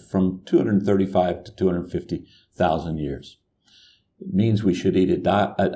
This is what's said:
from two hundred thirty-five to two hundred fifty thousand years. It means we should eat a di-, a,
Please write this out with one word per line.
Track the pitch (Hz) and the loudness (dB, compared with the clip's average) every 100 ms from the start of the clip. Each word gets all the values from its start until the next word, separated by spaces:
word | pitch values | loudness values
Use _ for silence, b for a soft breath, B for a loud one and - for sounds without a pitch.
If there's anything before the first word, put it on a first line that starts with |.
| - | -4
from | 98 92 92 - | 0 0 -2 0
two | 165 | 0
hundred | 113 98 101 | 2 2 2
thirty-five | 95 95 92 90 85 | 0 0 0 0 -2
to | - - | -10 -2
two | 92 | -2
hundred | 87 - | -2 -4
fifty | 85 - 87 b b b | -8 -8 -10 b b b
thousand | - 87 80 82 78 | -2 0 0 -4 -6
years. | 71 67 - - _ _ b b b b b - | -6 -8 -14 -20 _ _ b b b b b -18
It | - | -4
means | 92 113 101 | 0 2 2
we | 101 | 0
should | 87 98 90 | 0 2 2
eat | 92 | 2
a | 76 | 2
di-, | 87 101 98 - | 2 2 0 0
a, | 95 | -2